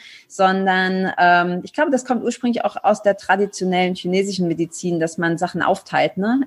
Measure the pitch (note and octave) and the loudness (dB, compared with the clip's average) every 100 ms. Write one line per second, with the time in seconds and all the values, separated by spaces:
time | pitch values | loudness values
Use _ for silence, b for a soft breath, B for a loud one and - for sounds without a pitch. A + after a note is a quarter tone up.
0 | B B B - F#3+ F#3+ F#3+ F#3 F#3 F#3+ | B B B 0 2 4 2 2 0 0
1 | F#3+ - F3 F3 F3 F3 F#3+ - D#4 B3+ | -2 2 4 4 2 -4 -6 -2 0 0
2 | - A#3+ A#3 A#3 A#3+ A#3 - - - G#3 | 0 -2 -2 -2 -2 -2 -4 -2 0 2
3 | G3+ G3 - G3 G3+ - F#3 F3+ F3+ F#3 | 0 0 0 0 0 -2 -2 0 0 -2
4 | F3+ F#3 G3 F#3 F3 E3 E3 - F3+ E3+ | -2 0 0 -2 -2 -2 -4 -4 -4 -2
5 | D#3+ F3 E3+ E3 F3+ F3 - F#3+ - - | -2 -2 -2 -2 -4 -2 -2 -2 -2 -2
6 | D#3 F3+ G#3 C4 | -2 -2 -2 -2